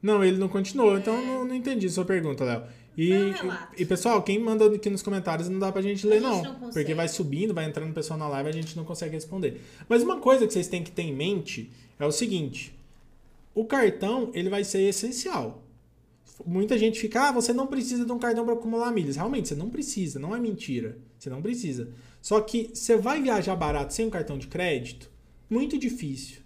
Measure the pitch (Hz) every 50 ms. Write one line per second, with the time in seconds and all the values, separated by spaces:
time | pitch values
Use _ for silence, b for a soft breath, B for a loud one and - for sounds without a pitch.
0 | - 202 214 202 196 185 190 190 196 185 - 196 190 190 - 277 240 208 196 196
1 | 196 226 220 240 254 254 262 262 254 254 254 254 240 277 269 226 190 185 160 185
2 | 180 180 190 180 160 151 135 127 135 123 120 117 123 B B B B B - -
3 | 160 175 190 196 196 196 190 - 185 185 180 175 - - - - 180 160 185 180
4 | - 233 233 202 - - 196 214 233 226 220 220 214 214 208 202 208 202 202 190
5 | - 208 202 190 165 170 160 165 170 180 185 190 196 190 190 196 190 202 202 196
6 | 202 208 214 220 240 254 220 185 165 143 131 - - - - 160 147 143 156 160
7 | 165 160 - - 180 143 139 156 196 220 190 165 156 156 143 147 156 160 156 160
8 | 147 156 165 156 156 147 143 135 139 151 156 165 160 160 - 170 160 160 175 160
9 | 175 156 156 156 156 - 190 190 180 - B B B B B B B B 233 240
10 | - 370 370 311 - 247 262 262 247 220 - 190 170 - - 180 165 - - -
11 | 170 160 139 131 147 185 202 185 160 - - - 110 - B B B B B _
12 | 143 151 147 - 240 220 196 175 151 131 120 - - - - - - - - -
13 | - - - - - - - - - - - 220 226 226 277 269 240 196 - -
14 | 190 196 233 262 240 - - 170 175 190 196 202 196 - - 190 190 202 190 -
15 | - 240 262 - - 381 349 175 123 110 - - - - - - _ _ _ _
16 | _ _ _ _ _ - - - - 170 175 185 202 214 269 226 214 226 220 -
17 | - 214 220 240 269 285 247 247 233 - 240 254 269 269 277 269 240 240 247 240
18 | 240 226 247 233 240 240 226 226 233 233 233 233 - 226 226 226 233 240 233 208
19 | 165 139 135 143 175 226 277 254 175 - 147 143 170 233 - - 294 - - 202
20 | 185 151 139 135 135 165 214 240 240 220 196 - - - 131 120 113 110 113 -
21 | - - _ _ - 135 127 135 160 214 247 240 - 160 131 120 120 120 B B
22 | B B B B - - 208 214 214 - - 233 220 - - - - - 233 214
23 | 190 240 285 311 269 262 226 202 170 190 185 175 165 151 147 147 139 - - -
24 | 226 220 - 175 156 - 143 135 120 - - 175 180 175 151 123 120 120 - -
25 | - - - - - - - - - - 214 240 285 - - 277 - 233 - -
26 | 160 147 131 - - - - - -